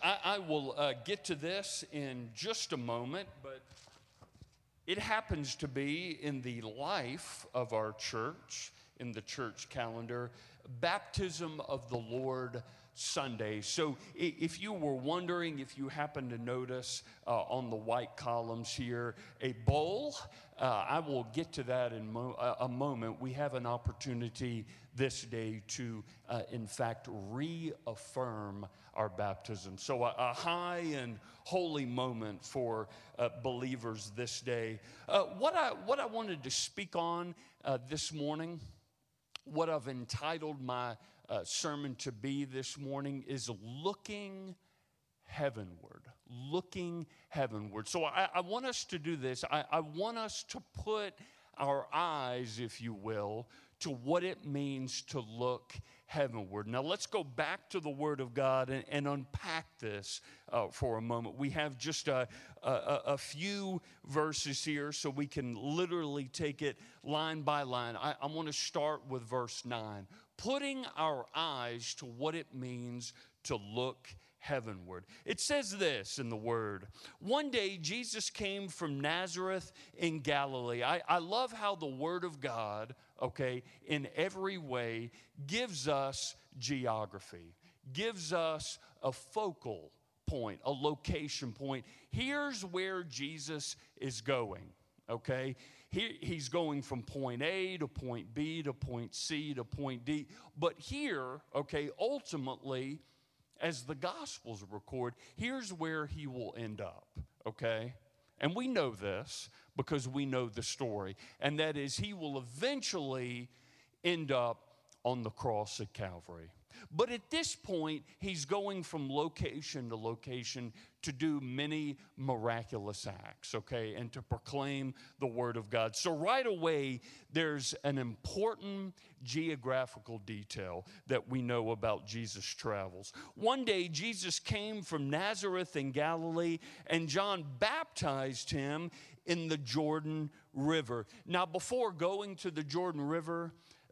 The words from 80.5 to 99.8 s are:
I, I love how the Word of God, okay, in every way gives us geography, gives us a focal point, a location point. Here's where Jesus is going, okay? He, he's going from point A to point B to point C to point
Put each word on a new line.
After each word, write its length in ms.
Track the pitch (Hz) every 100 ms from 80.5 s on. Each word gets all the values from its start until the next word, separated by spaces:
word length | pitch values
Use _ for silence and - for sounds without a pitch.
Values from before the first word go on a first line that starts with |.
| 131 120 120
I, 200 | 120 170 -
I 100 | 175
love 340 | 170 214 254
how 220 | 226 208
the 120 | 190 156
Word 380 | 131 151 180
of 160 | 175 151
God, 540 | 135 117 107 104 113 131 - -
okay, 400 | 127 - 131 127 - - -
in 200 | 151 135 143
every 420 | 180 190 190 190
way 540 | 147 127 120 113 117 - - - 139
gives 420 | 208 247 165 131
us 480 | 139 135 135 - - - 135
geography, 960 | 117 139 123 110 104 95 - 87 85 85 - _ 131
gives 400 | 131 220 202 156
us 460 | 170 160 156 - - - -
a 100 | 135
focal 800 | 127 - 214 208 156 - 95 76 _ _ _ -
point, 340 | 151 113 92
a 80 | 131
location 800 | 139 147 151 - 170 151 - 127
point. 340 | 107 139 135 - - -
Here's 540 | - 254 285 285 240
where 380 | 185 180 190 190
Jesus 720 | 170 123 143 160 143 156 135 - - -
is 240 | 135 120
going, 460 | 110 131 110 92 92 - _ _ -
okay? 480 | 117 - 131 135 131 - - -
He, 280 | 185 226 -
he's 280 | 147 170 131
going 340 | 170 160 143
from 200 | 135 127
point 380 | 113 139 131 120
A 380 | 151 190 185 185
to 100 | 151
point 460 | - 127 120 101
B 280 | 113 151 165
to 120 | 143
point 400 | 127 131 120 120
C 400 | - - 156 151
to 100 | 131
point 400 | 113 -